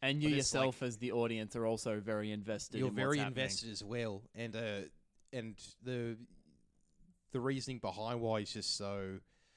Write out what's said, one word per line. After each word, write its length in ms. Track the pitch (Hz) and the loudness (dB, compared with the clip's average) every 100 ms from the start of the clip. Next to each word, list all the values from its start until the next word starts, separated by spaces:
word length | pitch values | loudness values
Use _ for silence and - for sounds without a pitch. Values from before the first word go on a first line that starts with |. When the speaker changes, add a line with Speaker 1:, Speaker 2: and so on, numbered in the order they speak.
Speaker 1:
And 180 | 135 147 | 2 4
you 80 | 151 | 6
Speaker 2:
But 80 | 143 | 6
it's 140 | 127 | 4
like 120 | 139 131 | 4 4
Speaker 1:
yourself 160 | - | 2
as 160 | 123 107 | -2 -2
the 140 | 123 | 0
audience 420 | 120 117 113 107 | 4 4 2 -2
are 100 | 120 | 0
also 360 | 113 110 117 104 | 2 2 0 -2
very 320 | 104 107 107 | 0 0 0
invested 460 | 107 101 104 - 110 | -2 -2 -4 -2 0
Speaker 2:
you're 80 | 127 | 0
Speaker 1:
in 60 | |
Speaker 2:
very 120 | 107 135 | 2 2
Speaker 1:
what's 80 | 147 | 2
happening. 180 | 135 127 | 0 0
Speaker 2:
invested 260 | 131 - 113 | -2 -2 -4
as 140 | 101 | -6
well, 380 | 101 120 113 98 - | -4 -2 -2 -4 -8
and, 200 | 113 117 110 | -8 -6 -4
uh, 240 | 113 101 78 - _ _ _ | -2 -4 -6 -12 _ _ _
and 220 | 127 113 98 - - | -6 -6 -8 -16 -10
the, 320 | 123 123 117 113 120 - - - _ _ _ _ - _ _ | -4 -2 -2 -4 -10 -20 -20 -20 _ _ _ _ -20 _ _
the 80 | 127 | -2
reasoning 380 | 131 135 127 123 | 0 0 -2 -4
behind 420 | 98 90 113 120 | -4 -2 -2 0
why 200 | 113 110 | 2 2
he's 120 | 101 | 0
just 240 | 107 - - | -2 -2 -2
so, 420 | 101 101 95 95 - _ _ | -2 -2 -4 -6 -10 _ _